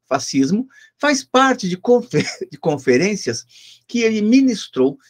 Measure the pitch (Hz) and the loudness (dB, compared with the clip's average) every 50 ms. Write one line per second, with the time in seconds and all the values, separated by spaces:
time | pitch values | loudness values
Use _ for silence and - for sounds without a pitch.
0 | _ - 165 - - - - 135 135 139 185 220 262 - _ _ - _ _ _ | _ -6 -6 -6 -6 -4 -2 -2 0 0 0 -2 -4 -6 _ _ -20 _ _ _
1 | - 294 294 269 - _ - 254 262 269 254 254 - 180 180 180 - 240 247 240 | -2 -2 -2 -2 -2 _ 0 2 2 2 0 -2 -4 -6 -6 -4 0 2 2 2
2 | 240 - - 151 - - - - - - - - - 170 147 139 - 139 123 127 | 2 0 -4 -4 -4 -4 -8 -12 -12 -14 -12 -8 -4 -4 -4 -2 0 2 2 2
3 | 170 202 214 190 - 123 113 - - _ _ - - - - _ _ - - 240 | 2 0 -2 -4 -4 -6 -8 -8 -10 _ _ -20 -20 -20 -20 _ _ -8 -2 0
4 | 226 226 220 214 208 214 247 269 269 262 226 190 - - - - 127 139 - - | 0 0 0 0 2 4 4 4 4 4 0 -2 -6 -6 -2 0 0 0 0 -4
5 | _ _ | _ _